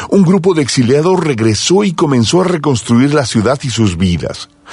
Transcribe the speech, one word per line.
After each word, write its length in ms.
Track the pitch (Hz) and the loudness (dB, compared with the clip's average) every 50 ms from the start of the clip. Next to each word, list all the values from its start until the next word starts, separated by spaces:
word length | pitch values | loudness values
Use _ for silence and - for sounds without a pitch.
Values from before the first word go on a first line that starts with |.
| - - | -6 0
un 140 | - 202 185 | 2 4 4
grupo 300 | 156 190 196 160 196 175 | 4 4 2 2 0 0
de 80 | 160 | 0
exiliados 580 | 135 110 - 135 120 110 135 147 156 185 185 175 | -2 -2 0 0 0 2 2 2 2 2 0 0
regresó 640 | 165 151 131 107 113 113 107 - - - 170 202 214 | 0 -2 -2 0 0 0 0 0 0 0 2 2 2
y 80 | 196 | 0
comenzó 480 | 160 - 175 147 139 120 113 - 165 180 | 0 -2 0 0 2 0 0 2 2 0
a 60 | 185 | 0
reconstruir 680 | 180 180 160 143 151 131 113 - - 120 120 135 143 147 | 0 -2 -2 -2 -2 -2 -2 0 0 2 2 2 2 2
la 120 | 151 131 | 0 -2
ciudad 340 | - - 117 98 117 143 147 - | 0 -2 0 0 0 -2 -2 -4
y 80 | 131 | -6
sus 260 | 104 117 113 98 85 | -2 0 0 0 0
vidas. 500 | 82 95 90 87 76 - 62 - - - _ _ _ _ - | 0 -2 0 -2 -2 -4 -8 -10 -12 -16 _ _ _ _ -16